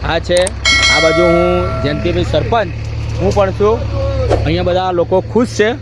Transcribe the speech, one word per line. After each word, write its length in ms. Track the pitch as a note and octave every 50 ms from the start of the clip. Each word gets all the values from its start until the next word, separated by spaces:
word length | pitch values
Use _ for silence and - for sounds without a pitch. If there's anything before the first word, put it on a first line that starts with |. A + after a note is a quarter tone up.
| -
આ 160 | D3 D#3 E3
છે, 200 | - - F3+ F3+ F3+ F#3 - - - - - - - -
આ 100 | - -
બાજુ 220 | D#3+ D#3+ D#3+ E3 F3
હું 200 | F3 E3+ F3 F3 F3 F3+ F3+ F3+ F3 - - -
જયંતિભાઈ 480 | C#3+ D3+ D3+ - F3 E3+ F3 F3 -
સરપંચ, 380 | - D#3 D3 - A3+ A#3 G#3 E3+ - - - - - - - - -
હું 140 | - E3+ G3 G3
પણ 200 | G3+ G3 F#3+ F#3
છું. 220 | - G3+ G#3 A3+ - - - - - - - - F3+ - - - - -
અહીંયા 240 | D3 D#3+ F3 F3+ F3+
બધા 220 | F3 F#3 F#3 F#3
લોકો 300 | F3+ F3 E3+ - F#3+ F#3+
ખુશ 360 | - - - G#3+ B3+ - -
છે. 120 | - G#3 G#3+ B3 C#4+